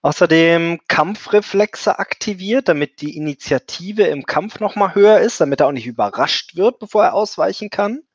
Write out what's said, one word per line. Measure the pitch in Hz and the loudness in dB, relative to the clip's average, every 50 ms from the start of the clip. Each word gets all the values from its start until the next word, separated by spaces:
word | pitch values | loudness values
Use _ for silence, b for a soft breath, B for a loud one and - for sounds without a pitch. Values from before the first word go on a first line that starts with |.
| - | 0
Außerdem | 147 147 - 185 165 160 165 165 165 170 170 170 170 170 170 _ | -2 2 2 2 4 6 4 6 6 4 2 2 -2 -4 -6 _
Kampfreflexe | _ - - 151 170 214 - - - - 208 202 - - 202 208 214 - - - 214 - - | _ 0 0 0 -2 -2 -10 -6 0 0 0 0 2 0 0 0 0 -4 -4 -2 -2 -2 -2
aktiviert, | 196 - - _ - - 202 180 185 196 226 269 269 - | -4 -8 -8 _ -8 -8 -8 -8 -4 -2 -2 -2 2 0
damit | 165 147 147 147 _ - | 0 0 0 -6 _ -12
die | - 151 - | -12 -10 -8
Initiative | 156 151 151 143 _ - - 143 131 _ - - - 170 190 208 220 202 | -6 -8 -8 -8 _ -4 -2 -2 -2 _ -6 -16 -12 -12 -10 0 0 2
im | 165 151 143 - | 2 2 -2 -6
Kampf | - - 151 175 220 - - | -4 -4 -4 -4 -4 -8 -6
noch | 214 196 - | -6 -6 -2
mal | 214 202 190 180 | -2 -2 0 4
höher | 202 202 214 214 196 | 4 6 8 8 6
ist, | 175 233 - - | 4 2 2 0
damit | - 139 139 135 | 0 0 2 2
er | 151 | 2
auch | 135 143 | 0 0
nicht | 135 113 | -2 -8
überrascht | 123 117 117 107 101 95 110 131 - - - - - - | -8 -4 -2 -4 -4 0 -2 -2 -2 -2 -6 -6 -10 -4
wird, | 165 185 233 254 _ | 0 0 0 0 _
bevor | 226 202 - 220 202 | -18 -4 0 2 2
er | 160 - | 2 2
ausweichen | - 214 208 - - 202 190 196 - 214 202 | 0 -2 -2 -2 -2 -2 -2 -2 -6 -10 -8
kann. | - - 202 208 226 294 320 _ _ | -4 -4 -4 -4 -4 -8 -12 _ _